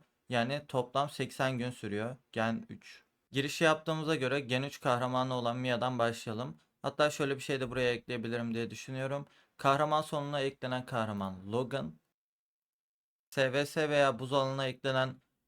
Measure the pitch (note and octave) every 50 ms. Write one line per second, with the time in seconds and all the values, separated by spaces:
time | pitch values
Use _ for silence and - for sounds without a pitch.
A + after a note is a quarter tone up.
0 | - _ _ _ _ - B2+ A#2 A#2 B2+ C#3+ D3 D3 - - C3 B2 - - C3+
1 | C#3+ C#3+ - - C3+ B2 - - C#3 C3 C3 A#2+ A#2+ B2 B2 - - G#2 G2+ G#2
2 | A2 A#2+ C3 - _ _ - A#2 A2 A2+ A2+ A2+ - - C3 - - - - -
3 | - _ _ _ _ _ - C3+ C#3 D3 - - E3+ D#3 D#3 D#3 - E3 D#3+ D#3
4 | D#3 D3+ D#3+ D3+ C3 B2+ C3+ D3 C3 A#2 B2+ B2+ C#3 C#3+ - - - C#3+ B2 B2
5 | B2+ B2+ B2+ B2+ B2+ C3 B2+ B2 A#2+ A#2 A#2+ B2+ B2+ B2+ B2 A2+ B2 B2+ C3 A#2+
6 | A#2 A#2 A2+ - - A#2+ G#2+ A2 B2+ D3+ D#3+ - _ _ _ _ - C#3 - -
7 | D3+ D3+ D3 - D3+ C#3 C#3 C3 - - C#3+ B2+ C3 A#2 A#2+ B2+ B2+ B2 A#2+ A#2
8 | - - B2 A#2 A2 A#2 A#2 A#2+ A#2 A#2 A2+ A#2 A#2 G#2+ G#2 - - - C3 C3
9 | C3 C3+ C#3 C#3+ C#3+ - _ _ _ _ _ - - C#3 C3+ C#3 D3+ D3+ D3+ D3+
10 | D3+ - - D3 C#3+ C#3+ D3 C#3+ C3+ C3+ C3+ - - B2+ B2+ B2+ B2 - C3 A#2
11 | A2 G#2+ G#2 G2+ G2 F#2+ F#2 F#2 F#2+ G2 G#2+ A#2+ C3 A2+ C#3 C3+ C#3+ D#3+ D#3+ -
12 | _ _ _ _ _ _ _ _ _ _ _ _ _ _ _ _ _ _ _ _
13 | _ _ _ _ _ _ - C#3 C3+ C3 B2 C#3+ D3 C#3+ - E3 D3+ D3+ D3 C#3+
14 | C#3+ C#3 B2 A2 C3 B2 C#3 C#3 C3+ C3+ C3+ C#3 C3+ C3 B2+ - - C3+ C3 C3
15 | C3 C3 B2+ - _ _ _ _ _